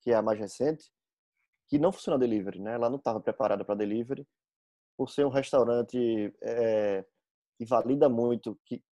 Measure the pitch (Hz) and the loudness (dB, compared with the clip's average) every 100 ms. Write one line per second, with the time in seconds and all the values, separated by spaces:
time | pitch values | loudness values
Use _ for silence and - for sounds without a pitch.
0 | 120 113 110 107 101 - 143 156 - _ | 2 2 2 -2 -6 -2 -2 -2 -12 _
1 | _ _ _ _ _ _ _ 143 175 196 | _ _ _ _ _ _ _ 2 2 0
2 | - 139 123 107 95 90 104 117 117 139 | -2 2 2 0 -2 -8 -8 -2 -2 -2
3 | 117 110 - - 104 101 101 104 101 113 | -4 -2 -4 -2 0 0 -2 -2 -2 -2
4 | 117 139 - _ _ _ _ _ _ - | -4 -8 -10 _ _ _ _ _ _ -8
5 | 131 - 143 135 131 139 120 120 113 127 | -6 0 0 0 2 2 4 2 0 -2
6 | 117 110 104 - 107 117 113 107 104 98 | 0 0 -2 -6 -6 0 2 2 0 -2
7 | 95 _ _ _ _ _ 113 120 117 143 | -6 _ _ _ _ _ 0 0 2 4
8 | 147 117 120 120 113 98 _ 123 - | 4 4 0 0 -4 -10 _ -14 -14